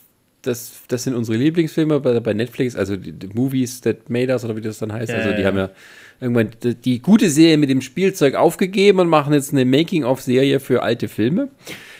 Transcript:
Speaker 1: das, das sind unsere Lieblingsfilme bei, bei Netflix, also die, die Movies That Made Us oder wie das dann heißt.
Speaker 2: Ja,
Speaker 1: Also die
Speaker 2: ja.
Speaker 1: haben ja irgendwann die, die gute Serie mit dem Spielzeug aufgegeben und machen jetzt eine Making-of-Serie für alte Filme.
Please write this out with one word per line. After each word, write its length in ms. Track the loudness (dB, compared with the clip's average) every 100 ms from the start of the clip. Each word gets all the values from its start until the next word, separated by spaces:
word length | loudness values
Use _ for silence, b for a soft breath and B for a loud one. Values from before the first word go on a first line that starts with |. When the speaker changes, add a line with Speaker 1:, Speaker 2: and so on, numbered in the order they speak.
| _ _ _ _
Speaker 1:
das, 400 | -8 -8 -8 -18 -8
das 160 | -6
sind 100 | -4
unsere 220 | -4 -2 0
Lieblingsfilme 640 | 0 0 -2 -2 0 0
bei, 180 | 0 0
bei 120 | 0
Netflix, 420 | -2 -4 -4 -6
also 220 | -4 -4 -6
die, 160 | -10
die 160 | -14 -10
Movies 540 | -4 -2 -2 -4 -4
That 260 | -4 -4 -4
Made 240 | -4 -2
Us 140 | -2 -4
oder 100 | -8
wie 60 |
das 160 | -8 -8
dann 160 | -8
heißt. 180 | -8 -6
Speaker 2:
Ja, 60 | -4
Speaker 1:
Also 140 | -2
die 80 | -2
Speaker 2:
ja. 40 | 0
Speaker 1:
haben 120 | 0
ja 100 | -4 B B B B B
irgendwann 320 | -2 0 0 -2
die, 120 | -6
die 240 | -4 -4 -2
gute 280 | 4 4 4
Serie 260 | 4 6 6
mit 100 | 2
dem 100 | 0
Spielzeug 520 | -2 -2 -2 2 2
aufgegeben 640 | 4 2 2 -2 2 4 4
und 80 | 4
machen 240 | 2 2
jetzt 180 | 0 0
eine 120 | 0 4
Making-of-Serie 920 | 2 2 0 0 -2 0 2 2 0
für 220 | 0 0
alte 260 | 0 -4 -4
Filme. 400 | -2 0 0 -4 _ B B B